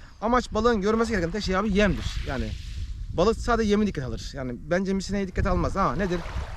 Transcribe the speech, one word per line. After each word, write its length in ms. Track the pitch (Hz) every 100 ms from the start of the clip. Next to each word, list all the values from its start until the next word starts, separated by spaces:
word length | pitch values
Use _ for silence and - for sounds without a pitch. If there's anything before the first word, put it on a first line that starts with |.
| - -
Amaç 300 | 214 247 -
balığın 260 | 214 233 220
görmesi 300 | 196 220 226
gereken 200 | 202 165
tek 120 | 214
şey 140 | 180 185
abi 200 | 214 190
yemdir. 480 | 202 131 - - 147
Yani 220 | 127 110 - - - - - - -
balık 200 | 208 220
sadece 340 | - 226 208
yemi 160 | 208 208
dikkat 180 | 151
alır. 260 | 123 110 -
Yani 180 | 139 127 120 151
bence 220 | 180 190
misineye 360 | 196 180 202 190
dikkat 180 | - 196
almaz. 300 | 180 135 190
Ha 200 | 165 165
nedir? 240 | 160 175 - - -